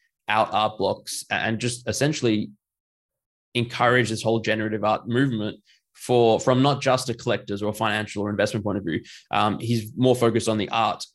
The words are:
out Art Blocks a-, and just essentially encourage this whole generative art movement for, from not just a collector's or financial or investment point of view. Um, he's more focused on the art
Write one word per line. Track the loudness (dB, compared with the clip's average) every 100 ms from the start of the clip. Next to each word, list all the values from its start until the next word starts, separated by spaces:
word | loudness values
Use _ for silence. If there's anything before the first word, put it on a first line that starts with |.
| _ _ -2
out | 0 2
Art | 2 0 0
Blocks | -2 -2 -8 -12 -6
a-, |
and | -4 -2 -2
just | -4 -6 -6
essentially | -2 0 0 0 0 -2 -10 _ _ _ _ _ _ _ _ _ -4
encourage | -4 2 4 4 2
this | 0
whole | 0 0
generative | 0 -2 -2 -2
art | 0 -2 -2
movement | 0 0 -2 -6 -8 _ _ _ -14
for, | 0 4 6 4
from | 4 4
not | 4 2
just | 0 0 -2
a |
collector's | -6 -2 -4 -4 -6
or | -4
financial | -2 -2 -2 -4 -4
or | -4
investment | 0 0 0
point | -2 -4
of |
view. | -2 -4 -6 -20 -4
Um, | 0 0 0
he's | -2 -4 -4 0
more | 4 4
focused | 4 2 0
on | -2
the | 0
art | 0 0 -2 -8